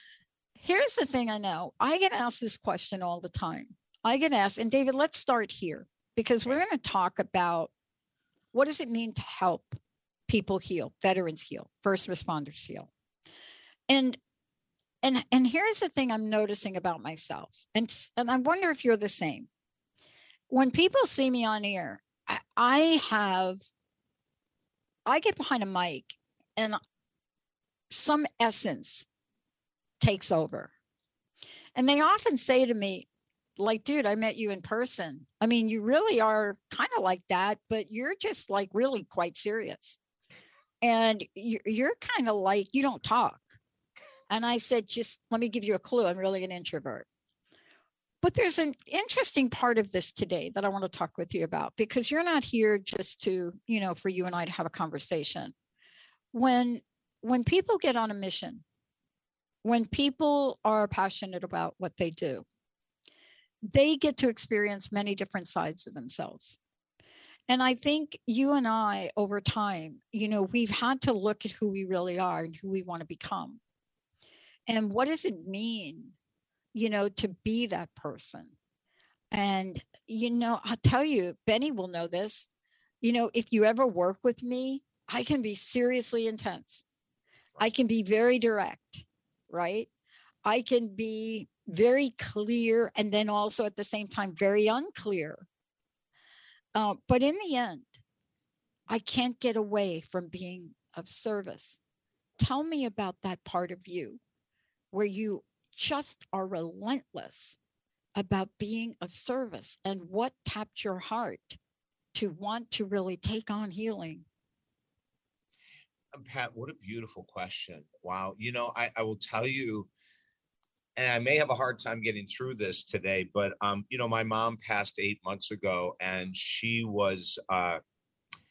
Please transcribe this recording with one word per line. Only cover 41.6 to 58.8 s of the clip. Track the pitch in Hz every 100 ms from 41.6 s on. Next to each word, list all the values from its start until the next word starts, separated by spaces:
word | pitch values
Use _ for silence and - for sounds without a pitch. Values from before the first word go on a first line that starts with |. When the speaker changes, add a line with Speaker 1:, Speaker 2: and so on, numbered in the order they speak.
| 208
Speaker 1:
you're | 220 285 480
kinda | - 466 226
like, | 208 190 208 196
you | 269
don't | 269 185
talk." | - 233 190 - _ _ _ _ _ - - - -
And | 220 233
I | 240
said, | - 240 196
"Just | 233 226 - -
let | 226
me | 240
give | 220
you | 202
a | 190
clue. | - 247 190
I'm | 185
really | 190 190
an | 185
introvert." | 180 165 156 135 110 - _ _ _ _ _ _ _ _ _ _ _
But | 359 -
there's | 381 330
an | 302 - -
interesting | 320 508 508 539 294 254
part | - 247 226
of | 202
this | 180 -
today | - 170 175 165
that | 196
I | 196
wanna | 196 185
talk | - 170 -
with | 170
you | 170
about, | 165 160 147 -
because | 220 247 233
you're | 302
not | 349 302
here | - 233 214 202
just | 190 - 190 -
to, | 202 185 175 - -
you | 220
know, | 190 165
for | 190
you | 185 180
and | 175
I | 170
to |
have | 175 165
a |
conversation. | - 160 143 - 165 143 - - - _ _ _ _ - _ _
When, | 233 262 247 247 233 _ _ _ _
when | 220 247
people | 233 359 370 415
get | 311 240
on | 220
a | 202
mission, | 190 - 170 - _ _